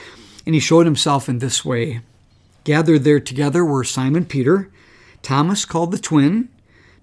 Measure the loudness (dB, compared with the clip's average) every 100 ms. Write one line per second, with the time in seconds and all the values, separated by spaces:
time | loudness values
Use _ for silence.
0 | -20 -20 -20 -14 -2 -2 4 4 4 2
1 | 0 -2 -2 -6 -4 -6 -4 -4 -4 -8
2 | -14 _ _ _ _ _ -2 0 4 4
3 | 4 2 0 -4 -2 0 0 -2 -4 -4
4 | 0 -2 -2 -2 2 0 -2 _ _ _
5 | -20 _ -2 0 0 -2 -4 -4 -4 -4
6 | 0 2 2 0 -4 _ _ _ _ _